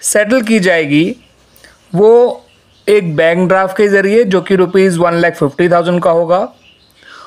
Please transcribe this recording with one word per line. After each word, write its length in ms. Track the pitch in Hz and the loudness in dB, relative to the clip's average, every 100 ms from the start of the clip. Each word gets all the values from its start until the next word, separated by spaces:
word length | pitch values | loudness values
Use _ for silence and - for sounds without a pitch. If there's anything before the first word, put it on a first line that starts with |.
settle 400 | - 208 208 262 | -4 -2 0 -2
की 180 | 220 220 | 0 0
जाएगी, 580 | 180 165 147 147 185 247 _ _ _ _ - _ _ 175 | 0 0 0 0 -2 -6 _ _ _ _ -20 _ _ 0
वो 500 | 214 233 247 - _ _ _ _ - | 4 4 2 -4 _ _ _ _ -2
एक 280 | 208 175 151 | 0 0 0
bank 320 | 165 175 180 | 0 0 0
draft 300 | 190 185 190 | 0 -2 -2
के 100 | 208 | 0
ज़रिए, 360 | 196 196 220 | 0 0 0
जो 180 | 208 185 | 0 -2
कि 140 | 180 185 | 0 0
रुपीज 420 | 180 190 190 170 | 0 2 0 0
वन 160 | 175 | 0
लाख 200 | 170 170 | 0 -4
फिफ्टी 360 | 165 143 - 175 | -4 -4 -2 0
थाउजेंड 320 | 175 170 175 | 0 0 0
का 80 | 180 | 0
होगा, 420 | 165 165 180 247 _ _ _ _ _ - - | 0 0 -2 -4 _ _ _ _ _ -20 -20